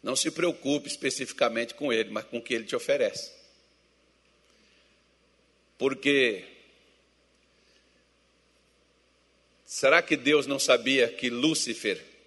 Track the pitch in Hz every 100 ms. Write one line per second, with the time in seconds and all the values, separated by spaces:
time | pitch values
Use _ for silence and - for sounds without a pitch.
0 | - 135 160 156 175 - 135 147 - -
1 | 139 131 127 - 120 113 113 - 143 113
2 | 104 107 - 120 - 117 107 123 - 143
3 | - - - - _ _ _ _ _ _
4 | _ _ _ _ _ _ _ _ _ _
5 | _ _ _ _ _ _ _ _ 135 131
6 | 143 139 123 95 - - _ _ _ _
7 | _ _ _ _ _ _ _ _ _ _
8 | _ _ _ _ _ _ _ _ _ _
9 | _ _ _ _ _ _ - - 135 165
10 | 175 147 127 147 131 139 - 123 120 135
11 | 117 - 127 120 151 151 - 113 107 92
12 | - -